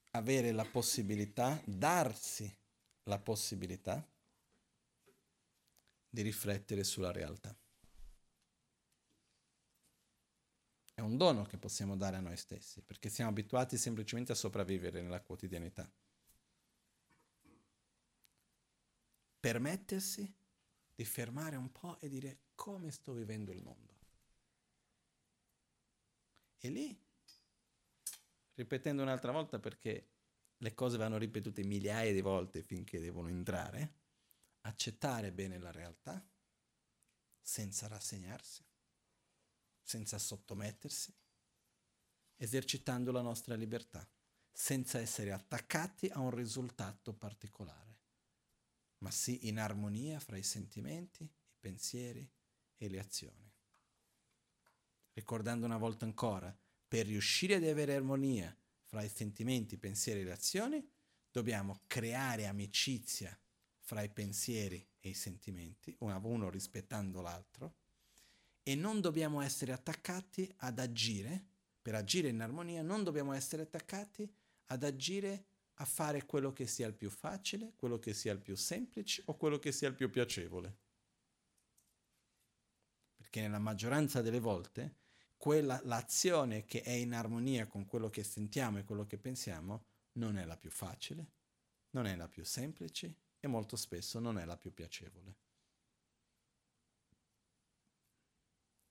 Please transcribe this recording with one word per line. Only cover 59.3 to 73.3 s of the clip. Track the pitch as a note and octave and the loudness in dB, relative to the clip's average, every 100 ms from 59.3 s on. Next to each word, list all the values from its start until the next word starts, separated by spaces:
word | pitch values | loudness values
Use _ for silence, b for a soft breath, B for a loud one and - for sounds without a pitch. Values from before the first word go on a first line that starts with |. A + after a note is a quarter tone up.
| G#2 A2+ B2+ G#2 F2+ | 0 2 2 2 -4
i | |
pensieri | G2+ G2 - G#2 | -4 0 2 2
e | |
le | F#2 | 0
azioni, | F2 - F#3 A#3 D4+ - b b b b | 0 0 2 2 0 -2 b b b b
dobbiamo | B2+ A2+ A2 G2 G2 - | 0 2 2 0 -4 -4
creare | B2+ A2+ B2 C3+ A#2 G#2 | -2 0 0 0 0 0
amicizia | G2+ G2+ - - B2+ - - F#2 G2 _ _ _ _ | -2 0 2 2 0 -2 -4 -4 -10 _ _ _ _
fra | - A2 | -6 -2
i | G#2 | -2
pensieri | G#2 G#2 G2 - A2+ G2+ F2+ - _ | -2 -2 0 0 0 0 -4 -10 _
e | G2 | -8
i | |
sentimenti, | F#2+ - F#2 - F#2 E2+ G2 - B2 | -6 -6 -6 -8 -8 -8 -12 -12 -6
uno, | A2+ F#2+ | -2 -2
uno | A2 A#2 G2 | 0 0 0
rispettando | F#2+ - A2+ G2 G#2+ G2 F#2+ | -2 -6 -6 -4 -2 -2 -2
l'altro, | F2 F2 F#2+ - D3 - _ b b b b b b b | -6 -8 -10 -12 -12 -12 _ b b b b b b b
e | - C#3 | -2 0
non | F#3+ A3 | 2 2
dobbiamo | F3+ D#3 D#3 D3+ | 4 4 2 2
essere | C#3 - C3+ | 0 0 -2
attaccati | C3 - D#3 - F3+ F#3+ - F#3 - | -2 -2 -4 -4 -4 -4 -2 -2 -2
ad | B2+ A#2 | -4 -2
agire, | B2+ A#2 A2+ G#2 G#2 F#3 - _ _ _ | 0 2 2 2 0 -4 -6 _ _ _
per | - A2 | -2 0
agire | G2+ F3+ D3+ | 2 4 4
in | A2+ | 2
armonia, | A2+ D3 E3+ E3+ | -2 -4 -4 -2
non | D#3+ G#3 | 0 0
dobbiamo | F#3+ D3 C#3 | 2 2 0